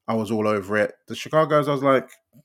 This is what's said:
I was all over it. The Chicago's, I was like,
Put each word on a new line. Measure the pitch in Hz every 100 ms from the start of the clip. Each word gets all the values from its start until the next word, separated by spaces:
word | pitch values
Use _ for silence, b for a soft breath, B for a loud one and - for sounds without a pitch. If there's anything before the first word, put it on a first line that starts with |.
| -
I |
was | 113 104
all | 110 107
over | 107 90 107
it. | 104 - -
The |
Chicago's, | 117 - 156 156 151 139
I |
was | 143
like, | 139 131 131 - _ _